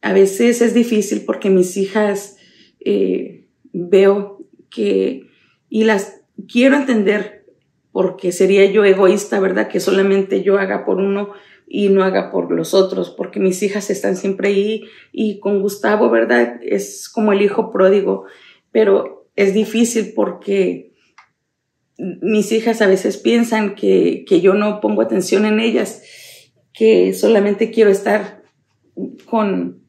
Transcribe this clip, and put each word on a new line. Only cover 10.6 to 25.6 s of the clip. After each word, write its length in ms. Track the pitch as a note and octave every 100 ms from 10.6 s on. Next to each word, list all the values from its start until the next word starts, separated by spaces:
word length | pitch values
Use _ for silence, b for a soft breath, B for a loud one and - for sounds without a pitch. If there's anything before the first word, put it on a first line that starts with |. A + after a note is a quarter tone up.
| F#3+ G3+
por 140 | - F#3
uno 320 | G3 G3 G3+ B B B _
y 220 | - G3+
no 160 | G3
haga 260 | F#3+ F#3+ F#3+
por 200 | F#3+ F3
los 240 | E3+ D#3+
otros, 360 | G3+ F#3 F#3+ F3
porque 300 | - F#3 G3+
mis 220 | F#3+ F#3
hijas 260 | G#3 G3+ G3+
están 280 | G3 G3+ F#3
siempre 320 | G3 F#3+ G3
ahí 360 | G3 G#3 A3 B B B
y 260 | - A3 G3
con 220 | G3+ G3+
Gustavo, 480 | G3 G3 - G#3+ A#3
¿verdad? 480 | A3+ A3+ A#3+ A#3+ -
Es 460 | - G3 - - -
como 240 | - G#3+
el 80 | G3
hijo 300 | G3+ - G3
pródigo, 540 | - F#3+ G3+ F#3 F#3+ B B B B _
pero 580 | - G#3+ G3 - - _ -
es 180 | G3
difícil 580 | G3 G#3+ A3+ A#3 A#3 G3
porque 800 | - G3+ F#3+ - G3 B2+ - - _ _ _ _ _ _ _ _ _ _ _
mis 520 | F#3+ - F3+ G#3+ G3+
hijas 300 | A3 A3+ A3+
a 40 | G3+
veces 300 | F#3+ G#3+ G3
piensan 560 | - A#3 A#3 A3 G#3
que, 500 | G3 G3+ F#3+ E3+ - -
que 140 | F3+
yo 140 | F#3
no 260 | G3 G#3 G#3
pongo 220 | G#3+ G#3
atención 420 | A3+ G#3 F3+ G3
en 160 | G#3+ G#3+